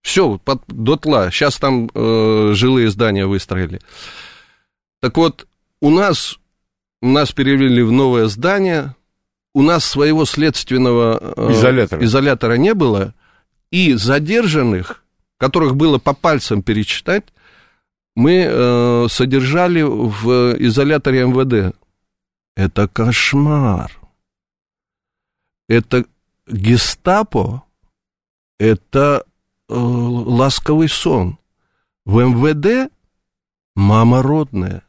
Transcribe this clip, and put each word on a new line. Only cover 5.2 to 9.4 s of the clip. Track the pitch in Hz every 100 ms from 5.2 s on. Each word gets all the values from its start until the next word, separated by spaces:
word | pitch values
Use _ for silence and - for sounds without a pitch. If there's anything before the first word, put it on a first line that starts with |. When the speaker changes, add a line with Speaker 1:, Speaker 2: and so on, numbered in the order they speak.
| 165 - - _ _ _
Speaker 1:
у | 143
нас, | 165 202 160 - - _ _ _ _ _ _
нас | 123 139 139
перевели | - 135 139 135 123
в | 113
новое | 127 135 123 110
здание, | 101 170 196 190 160 139 - _ _ _ _